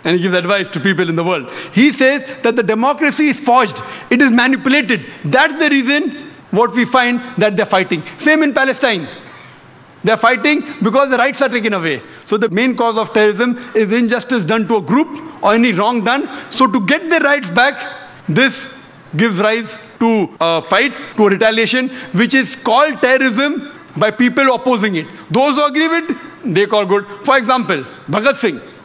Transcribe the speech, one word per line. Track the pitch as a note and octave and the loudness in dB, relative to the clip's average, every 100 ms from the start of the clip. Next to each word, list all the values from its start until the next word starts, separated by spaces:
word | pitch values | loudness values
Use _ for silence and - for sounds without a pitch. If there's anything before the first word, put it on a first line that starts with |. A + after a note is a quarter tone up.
| E3 | 0
And | F3 | 0
he | |
gives | F#3 F3+ | 2 0
advice | F3 G3+ F#3+ | 0 -2 -2
to | D#3+ | -2
people | E3 F3 E3+ | 0 0 0
in | E3 | -2
the | |
world. | E3+ E3+ B2 - - | -2 -4 -6 -14 -4
He | F#3+ C#4+ | 2 2
says | C#4 C4 C#4+ - - | 4 2 2 -6 -2
that | A#3 A#3 | 0 0
the | |
democracy | G#3 A3 B3+ D4 D4+ - D4+ | 0 0 0 0 -2 0 0
is | - | 0
forged. | - B3 A3 - - - - | 2 2 2 -4 -12 -16 -2
It | B3 | 2
is | C4+ | 4
manipulated. | A#3 B3 C4+ C4+ C#4+ A#3 G#3+ B2+ - D3 | 4 2 2 2 0 2 -4 -4 -10 0
That's | B3+ D#4 D4 | 2 2 2
the | D4+ | 0
reason | C#4 B3 D4 D4+ - - - - | 2 2 0 -2 -8 -18 -20 -4
what | F#3+ A#3 | 0 2
we | B3 A#3 | 2 2
find | B3+ A#3+ A#3+ - - | 2 2 -2 -4 0
that | G#3+ G3 | 0 0
they're | G3 | 0
fighting. | F#3+ F#3 E3 - - | 0 0 -4 -6 -2
Same | D4+ D#4 | 2 2
in | D4+ | 2
Palestine. | C#4 C4+ C4 C4 G3 D3 - - - - - - - - - E3+ | 2 0 0 0 -2 -6 -14 -20 -20 -20 -20 -20 -20 -20 -6 -2
They're | A3 | 2
fighting | A#3 B3 C#4+ D4+ - - | 2 2 0 0 -4 -4
because | G#3 A#3+ C#4 | 0 2 2
the | B3+ | 2
rights | C4 - | 0 0
are | C4+ | -2
taken | A#3+ G#3+ | 0 -2
away. | G3 D#3+ B2+ - - - | -2 -4 -6 -8 -20 -6
So | G#3 | -2
the | A3 | 0
main | F3 B3+ A3+ | 0 0 0
cause | A#3 A3 | 0 0
of | A3 | 0
terrorism | A3 G#3+ G3 B3 A#3+ - A3 | 2 2 2 -2 -2 -4 -2
is | G#3 | 0
injustice | A3+ A#3 A3 - B3+ D#3+ | 2 0 -2 -2 -2 0
done | A3+ F#3 | 0 0
to | A3 | -2
a | |
group | C3+ B3 E4+ - - - | 0 0 0 -6 -14 -2
or | G3 | 2
any | A3+ A#3+ | 4 2
wrong | F#3 G#3 A#3+ G#3+ | 2 0 0 -2
done. | B3+ - - - | -2 -4 -12 -10
So | A3+ C4 | 0 2
to | A#3+ F#3 | 2 0
get | D4+ E4+ | -2 0
their | E4 | 0
rights | D4 C#4+ G3 | 2 0 0
back, | F3 C4 C4+ - - - - - | 2 0 0 -12 -14 -18 -12 -2
this | D3+ C4 - - - - - - D#3 | 2 2 0 -14 -18 -20 -20 -10 -2
gives | A3+ F#3 | 0 2
rise | G#3+ A3+ A3 - - - | 0 0 -6 -14 -18 -2
to | A3+ A3 F3 - | 0 2 -2 -2
a | E3 E3 | -2 -2
fight, | D#3 F#3+ C4+ - - - | 0 0 0 -4 -10 0
to | G#3 | 2
a | |
retaliation, | F#3+ A3 A3 A3 B3+ B3+ - - | 4 2 2 0 0 -4 -8 -6
which | F3 A#3 | 0 2
is | C4+ B3+ - | 2 0 -4
called | - A#3 D4+ C#4 | 0 2 2 0
terrorism | B3+ C4 C4 A3 C#4+ D#4 - - - - | 2 2 2 0 -2 -2 -8 -18 -14 -2
by | G#3+ | -2
people | G#3 B3 B3 C4+ | 2 0 2 2
opposing | A#3+ C4 A#3 G#3+ F3 | 2 0 0 0 -4
it. | D3 - - | -8 -18 -4
Those | F#3+ C#4+ C#4 | 0 2 2
who | D4 | 0
agree | C#4 D#4+ | 0 0
with, | E4 E4 - - - B3 | -2 -4 -8 -10 -10 -2
they | E3+ G3+ | 0 2
call | G#3+ F#3+ | 0 2
good. | G3+ G3 - | -2 -2 -8
For | - C4+ | 2 2
example, | A3+ B3+ F#3+ D#3+ B2+ - - | 2 0 0 -4 -4 -16 -4
Bhagat | F#3 A#3+ B3+ | 0 0 0
Singh | A3 B2+ - - | -2 -4 -14 -20